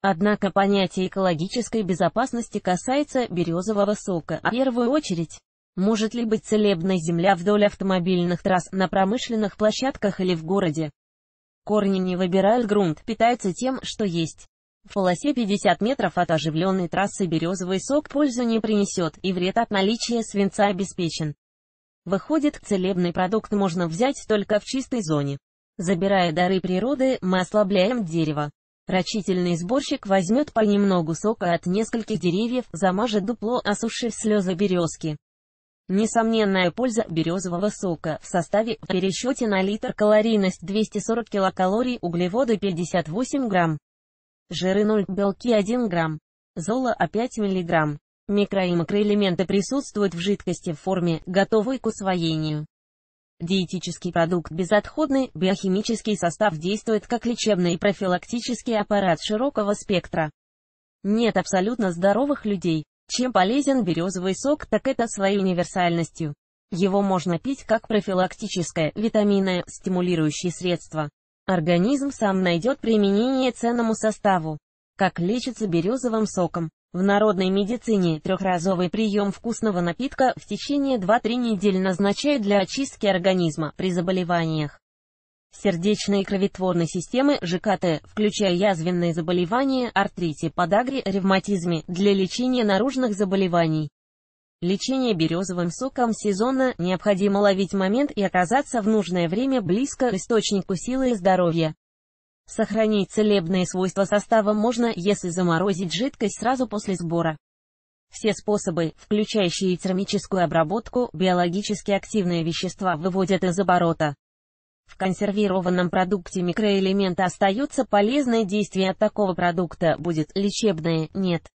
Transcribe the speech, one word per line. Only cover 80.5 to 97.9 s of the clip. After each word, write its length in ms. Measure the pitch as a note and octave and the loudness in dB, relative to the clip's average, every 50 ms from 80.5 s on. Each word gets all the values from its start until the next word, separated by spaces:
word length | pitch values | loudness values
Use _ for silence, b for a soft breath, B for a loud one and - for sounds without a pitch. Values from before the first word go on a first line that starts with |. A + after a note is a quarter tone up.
| G#3 F#3+ - - C#4+ C#4+ C#4 C#4 C4 A3+ | -8 -8 -4 -2 -2 0 0 0 0 0
два-три 400 | F#3 F3 A3 B3 - G#3+ A#3 B3+ | 2 2 2 2 2 0 -2 -2
недели 400 | B3 A#3 G#3+ F3+ F#3 G#3 F#3 F#3 | -2 -2 0 0 2 2 2 2
назначают 640 | F#3 F#3+ F#3 E3+ G3+ G3+ G3+ - - D4 D4 C4+ | 2 0 0 2 2 0 0 0 0 0 0 2
для 180 | G3+ G3+ G3+ G3+ | 2 2 2 2
очистки 460 | F#3+ - - C4+ C#4 - - - - | 2 0 -2 -6 -6 -6 -6 -2 0
организма 680 | G3+ F#3+ F3+ F3 G3 F#3+ F#3 F3 D#3+ D3+ - D#3 D3 - - | 2 2 2 2 2 2 2 2 0 0 -2 -4 -6 -6 -4
при 140 | F#3 F#3+ | -4 -2
заболеваниях 880 | F3 F3+ E3+ F#3 F#3+ F#3 F3+ E3 F3 E3+ E3 D#3+ D#3+ D#3 D3+ D3 - - _ _ _ _ _ _ _ _ _ _ _ _ _ _ | -2 -2 -2 0 0 -2 0 0 0 0 0 0 -2 -2 -4 -4 -8 -12 _ _ _ _ _ _ _ _ _ _ _ _ _ _
сердечной 720 | - - - G#3 F3+ E3 F3 G#3 G#3+ - - - G3+ G3 | -10 -4 0 0 0 2 2 0 0 0 0 0 0 0
и 20 | F#3+ | 0
кроветворной 640 | - G3+ F#3+ G3 F#3+ - - F#3 F#3 F3 E3+ E3+ | 0 -2 0 0 -2 -2 -2 -2 0 0 0 0
системы, 540 | D#3 - F#3 - - - B3 C4+ C#4+ C#4+ - | -2 -2 -6 -6 -4 0 0 2 2 2 0
Ж 180 | - E3 F3+ F3 | 0 -4 -4 -2
К 180 | - A3+ F#3+ - | -2 -2 -2 0
Т, 240 | - F3 D#3 C#3+ - | 0 0 -2 -2 -4
включая 500 | - - - G#3+ G#3+ - - G#3 F#3+ F3 | -8 -4 0 0 0 0 0 0 2 2
язвенные 600 | F3 G3+ G#3 F#3+ D#3 D#3+ F3+ F3+ F3 F3 E3+ D#3 | 2 2 2 0 0 -2 -2 0 0 0 0 0
заболевания, 760 | F3 D#3+ E3+ F3+ F3 F3 E3 G#3+ B3+ C#4 C4+ C4 B3+ B3 A3+ - | -2 -2 0 0 0 0 0 0 0 0 0 0 0 -2 -2 0
артрите, 580 | G3 G3 G3+ - - F3 E3 D3 - - D#3+ | 0 0 -2 -2 -4 -4 -4 -4 -4 -6 -4
подагре, 500 | - - F3 E3 G3 G#3+ B3+ B3+ C4+ B3+ - | -2 -2 0 2 2 2 2 0 -2 -4 -4
ревматизме, 800 | G3+ F#3 G3 F3+ G3 F#3+ F#3+ - G3+ G3+ F3+ E3 F3 E3+ D#3 - - | -2 -2 0 2 2 2 2 2 0 -2 -2 0 -2 -2 -2 -4 -4
для 260 | F3+ E3+ G3+ G3+ G3 | -2 2 2 4 4
лечения 500 | G3 F#3 F3+ - - B3 B3+ B3+ B3 A3+ | 4 2 0 -2 -2 -2 0 0 2 2
наружных 500 | G#3 G3 F#3+ A3+ C#4 C4 C4 B3+ A3+ G#3 | 2 2 2 2 0 0 0 0 0 0
заболеваний. 720 | F#3 G#3 F#3 G3 G3 F#3+ F3+ F3 E3+ E3 D#3+ D#3 D#3 D3+ D3 - _ _ _ _ _ _ _ _ _ _ _ _ _ | -2 -2 0 0 0 2 2 2 2 2 2 2 0 -2 -4 -8 _ _ _ _ _ _ _ _ _ _ _ _ _
Лечение 540 | F3 F3 G3+ F#3+ - - C4 C4 B3+ A#3+ G#3 | -2 -2 0 0 -2 -2 -2 0 0 0 0
берёзовым 560 | D#3+ D#3+ D#3+ E3 F3 G3 F#3 F3+ F3 F3 F3 | 2 0 0 0 -2 -4 -4 -4 -4 -4 -4
соком 420 | D#3+ - B3+ C4+ - - B3 A#3 G#3 | -4 -4 -6 -6 -2 0 0 0 0
сезонно, 600 | - - G#3 G3 F#3 A3 B3+ C4+ C4 C4 B3+ - - | -2 -2 -2 0 0 0 0 2 2 0 0 0 -2
необходимо 600 | E3+ F3+ F#3 F3 - G#3 G3+ F3 G3+ G3+ G3 G3+ | -2 -2 -2 0 0 0 0 2 2 2 2 4
ловить 340 | G#3 G3+ G3 F#3+ G3 - - | 4 4 4 2 0 -2 -2
момент 380 | G3 F#3+ F#3+ | 0 0 0